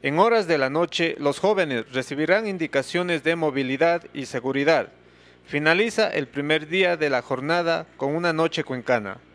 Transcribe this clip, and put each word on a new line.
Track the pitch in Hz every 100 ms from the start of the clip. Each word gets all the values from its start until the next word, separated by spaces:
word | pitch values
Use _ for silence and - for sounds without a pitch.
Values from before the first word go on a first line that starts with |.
En | 143 151
horas | 214 233 175
de | 151
la | 131
noche, | 147 170 - 165 -
los | 143 135
jóvenes | 190 202 160 123 110
recibirán | 123 127 143 156 196 220
indicaciones | 185 160 139 127 175 180 165
de | 151 165
movilidad | 156 135 131 135 165 170 -
y | 147 127
seguridad. | 131 123 135 143 156 95 - - - - - -
Finaliza | 147 151 175 226 214 220
el | - 135
primer | 143 143 156 151
día | 180 180 170
de | 151
la | 127
jornada | - 127 143 175 165 165 165 -
con | 139
una | 156 175
noche | 160 165 - 147
cuencana. | 131 120 120 101 95 -